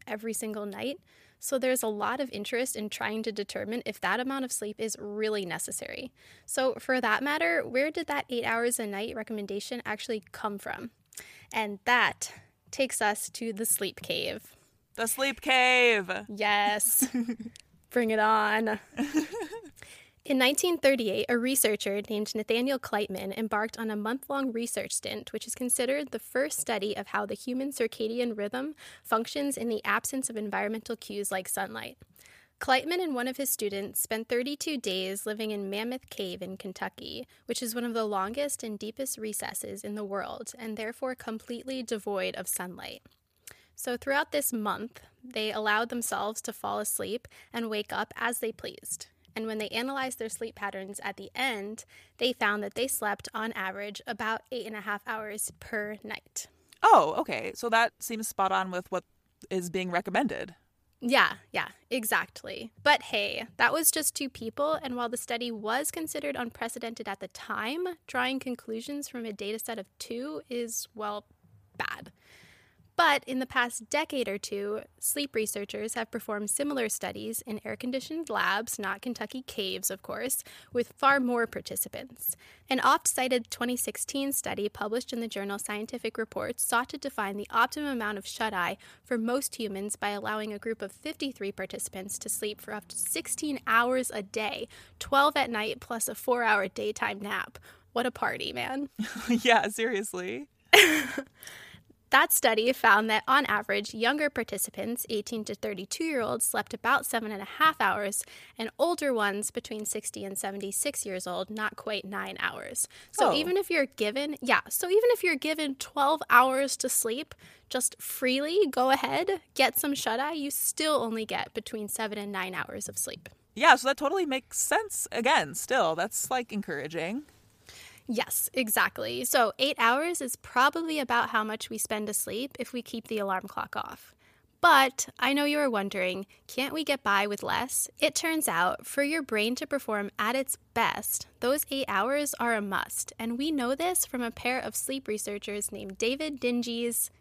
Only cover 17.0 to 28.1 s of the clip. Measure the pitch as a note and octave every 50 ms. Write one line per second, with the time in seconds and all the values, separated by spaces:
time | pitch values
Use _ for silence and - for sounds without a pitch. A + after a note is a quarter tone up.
17 | C4+ C4 - B3+ A#3 A#3 A#3 - A3+ A#3+ - - - _ _ _ _ _ - B3
18 | A#3+ A3 A3 G#3+ G#3+ G#3+ A3 A3 G#3+ G#3+ G#3 A3 A3+ A3 G#3+ G#3+ - - - G3+
19 | C#4+ C#4+ C#4+ D#4 D4+ - F#4 A#4 G4+ D4+ G#4 A#4 A4 E4 - - - - - -
20 | - - _ _ - - C#4+ C4 B3+ B3+ D4 - - F4+ F4 - - C4+ C#4 B3
21 | A3+ G#3+ F#3+ A3 G#3 - A#3+ A#3+ A#3 B3+ C#4 C4 - A3 G#3+ G3+ - G3+ G3 G#3
22 | G#3+ - A3 G#3 G#3+ - - A3 G#3+ - A3+ A#3 B3 C4 C#4 B3+ - - - G#3
23 | G#3+ - G3 F#3 G3 F#3+ G3 - A3+ G#3+ - G#3 G#3+ A3 - - A3+ A3 G#3+ G#3
24 | G#3 A3 A#3+ C4+ - - C#4+ C#4 C4+ C4 A3+ A#3 A#3 A3+ - G#3+ G#3 - - -
25 | - - G#3 G#3+ G#3+ - - A3 - - - - B3+ B3 - - B3 B3 C4+ C#4+
26 | D4+ C4+ - A3 - - - B3+ C#4 D4+ - - - - A#3 G#3 F#3+ G#3+ G3+ -
27 | G3 - - G3+ G#3 G#3 G#3+ - - - B3 B3+ C4+ C#4+ C#4 - A#3+ A3+ - -
28 | A3 G#3+